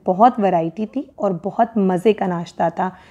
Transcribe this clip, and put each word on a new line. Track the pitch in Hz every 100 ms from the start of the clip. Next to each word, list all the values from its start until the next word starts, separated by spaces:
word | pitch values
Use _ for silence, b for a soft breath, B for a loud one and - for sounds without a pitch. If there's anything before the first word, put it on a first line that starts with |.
| -
बहुत | 185 240 247
वैरायटी | 190 175 165 165 214
थी | 262 - -
और | 202 175
बहुत | 170 165 233 226
मज़े | 190 180 220
का | 208 190
नाश्ता | 170 170 - 170
था। | 170 180 B B